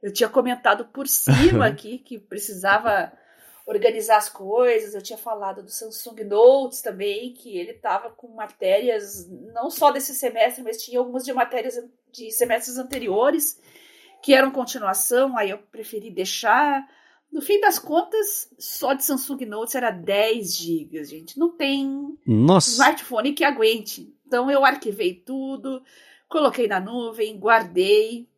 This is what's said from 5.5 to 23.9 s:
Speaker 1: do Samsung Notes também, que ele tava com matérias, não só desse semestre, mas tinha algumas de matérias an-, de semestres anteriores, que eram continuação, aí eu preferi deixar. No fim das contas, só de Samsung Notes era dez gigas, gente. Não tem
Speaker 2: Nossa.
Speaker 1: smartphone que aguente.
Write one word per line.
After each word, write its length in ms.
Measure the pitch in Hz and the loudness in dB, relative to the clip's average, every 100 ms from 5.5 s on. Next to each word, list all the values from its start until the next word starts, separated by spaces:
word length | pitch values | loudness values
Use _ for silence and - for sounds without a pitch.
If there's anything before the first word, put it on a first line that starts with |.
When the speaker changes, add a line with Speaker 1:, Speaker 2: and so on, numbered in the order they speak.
| 196 | -10
Speaker 1:
do 80 | 190 | -12
Samsung 540 | - 220 220 - 220 | -14 -12 -14 -16 -12
Notes 560 | 208 202 240 269 262 - | -2 8 10 8 2 -6
também, 540 | 233 190 202 202 247 | -10 -6 -4 -4 -8
que 240 | 247 247 190 | -14 -12 -10
ele 160 | 180 | -10
tava 340 | - 220 190 233 | -8 -4 -4 -4
com 200 | - 240 | -18 -20
matérias, 920 | 220 214 _ 190 202 247 220 202 196 175 220 - | -14 -14 _ 2 2 2 -2 -4 -16 -16 -18 -14
não 160 | 233 262 | -8 -6
só 220 | - 294 | 4 4
desse 240 | 277 269 | 4 -6
semestre, 500 | 269 254 220 226 247 | -4 -4 2 0 0
mas 180 | 240 226 | -10 -10
tinha 160 | - 247 | -6 -4
algumas 240 | 247 247 | -2 -4
de 120 | 254 | -6
matérias 420 | 254 240 254 247 240 | -2 -2 -2 -6 -8
an-, 140 | 247 _ _ | -12 _ _
de 200 | - 220 | -18 -10
semestres 480 | 220 240 233 240 247 | -2 0 0 -4 -10
anteriores, 840 | 254 269 233 196 262 311 294 - _ - - _ - _ | -8 -8 -2 2 2 2 -2 -8 _ -20 -20 _ -20 _
que 100 | - | 2
eram 180 | 262 269 | 4 4
continuação, 840 | 277 247 262 208 196 - 247 269 247 | 0 -6 -6 -4 -2 0 2 0 0
aí 140 | 202 | -4
eu 80 | 190 | -6
preferi 520 | _ 220 214 220 226 | _ -18 -12 -12 -12
deixar. 800 | 170 185 - 226 233 294 277 269 _ _ _ _ | -6 -6 -4 2 4 4 0 -6 _ _ _ _
No 100 | 302 | -10
fim 160 | - 403 | 0 2
das 200 | 415 - | 4 0
contas, 680 | - 302 - 440 403 - - _ | 0 0 0 -2 -2 -4 -10 _
só 320 | - - 247 | -12 -6 -2
de 80 | 269 | -2
Samsung 400 | - 269 - 269 | 0 -4 -4 -8
Notes 300 | 240 208 233 | -8 -8 -6
era 160 | 262 240 | -4 -4
dez 640 | 185 170 202 220 226 190 - | -4 -2 2 2 0 -2 -6
gigas, 540 | 170 165 147 151 147 | -4 -4 -4 -12 -12
gente. 260 | 151 160 - | -14 -16 -2
Não 140 | 339 339 | -2 0
tem 600 | 285 277 269 277 285 302 | -2 -2 -2 -6 -10 -12
Speaker 2:
Nossa. 460 | - 107 135 185 - | 0 4 6 6 4
Speaker 1:
smartphone 600 | 233 254 311 - 240 247 | 4 4 2 -4 -2 -2
que 100 | 285 | 0
aguente. 720 | 285 262 220 226 208 | 0 2 2 2 -4